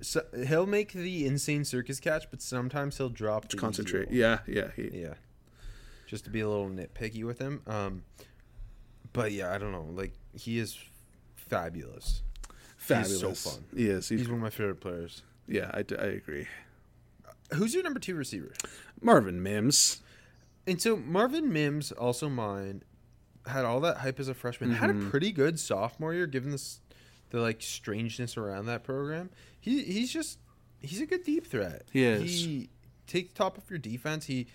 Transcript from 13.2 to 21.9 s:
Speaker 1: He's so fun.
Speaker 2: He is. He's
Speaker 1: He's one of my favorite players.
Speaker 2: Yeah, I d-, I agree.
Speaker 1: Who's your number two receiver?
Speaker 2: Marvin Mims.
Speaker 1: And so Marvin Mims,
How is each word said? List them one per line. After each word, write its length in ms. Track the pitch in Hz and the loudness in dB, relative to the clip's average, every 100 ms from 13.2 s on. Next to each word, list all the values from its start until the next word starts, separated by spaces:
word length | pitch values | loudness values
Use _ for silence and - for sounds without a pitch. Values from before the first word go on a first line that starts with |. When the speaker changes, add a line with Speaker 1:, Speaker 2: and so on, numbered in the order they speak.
Speaker 1:
He's 180 | 95 92 | 0 -2
so 100 | - | -4
fun. 140 | 71 - | -6 -6
Speaker 2:
He 120 | - 110 | 2 2
is. 200 | 95 - | 2 2
He's 120 | 110 | 0
Speaker 1:
He's 80 | 120 | 0
one 80 | 117 | 0
of 40 | |
my 80 | 110 | -2
favorite 300 | - 104 90 | -2 -2 -2
players. 420 | 98 87 85 - - - - | -6 -6 -8 -12 -20 -20 -4
Speaker 2:
Yeah, 240 | 101 90 | -2 -2
I 80 | - | -4
d-, 140 | 104 - | -4 -2
I 100 | 101 | -2
agree. 400 | 98 - 73 117 - - - - - - - - - - | -2 -4 -8 -8 -12 -16 -20 -20 -20 -20 -20 -20 -20 -4
Speaker 1:
Who's 200 | 151 220 | 0 2
your 80 | 339 | 2
number 160 | 370 262 | 0 -2
two 140 | - | -4
receiver? 380 | 175 131 101 65 - - - - - | -4 -4 -6 -8 -8 -10 -12 -18 0
Speaker 2:
Marvin 420 | - 185 95 87 | 8 8 8 2
Mims. 600 | 95 104 113 147 - - - - - - - - - | 0 2 4 6 6 2 -8 -20 -20 -20 -20 -8 -2
Speaker 1:
And 140 | 185 | 0
so 160 | 233 214 | 4 2
Marvin 540 | 123 180 247 311 302 | 2 4 4 4 2
Mims, 400 | 160 147 147 143 | 4 4 2 -2